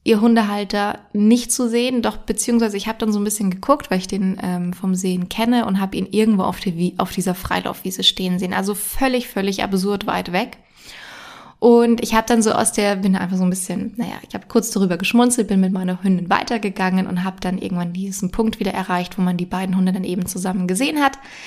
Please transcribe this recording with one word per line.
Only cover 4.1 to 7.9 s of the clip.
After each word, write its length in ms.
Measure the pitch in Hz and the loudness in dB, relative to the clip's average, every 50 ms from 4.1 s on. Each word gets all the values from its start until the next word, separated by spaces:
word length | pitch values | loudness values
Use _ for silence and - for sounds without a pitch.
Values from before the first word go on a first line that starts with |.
| - 190 190 190 190 - | -4 -2 -2 -2 -2 -2
ähm, 300 | - 180 180 180 175 175 | -4 -4 -4 -2 -4 -4
vom 220 | 180 - - 190 185 | -6 -4 -2 -2 -2
Sehen 360 | 185 185 185 185 180 180 180 | 0 0 -2 -2 -2 -4 -4
kenne 360 | - - 226 233 247 240 226 | -2 -2 0 2 2 2 2
und 160 | - 190 196 | 2 0 0
hab 140 | 196 190 196 | 0 -2 -2
ihn 120 | - 190 - | -4 -4 -2
irgendwo 340 | - 208 220 226 214 190 185 | 2 2 4 4 4 2 2
auf 160 | - 180 - | 0 -2 -4
der 180 | - 196 165 165 | -4 -4 -2 -2
Wie-, 160 | 180 180 - - | -2 -2 0 -2
auf 140 | 185 185 | -4 -2
dieser 220 | - - 180 220 185 | -2 -4 -2 -2 -2
Freilaufwiese 720 | - - - 175 180 - - - - - 190 | -4 -4 -4 -2 -2 -2 -4 -6 -6 -8 -8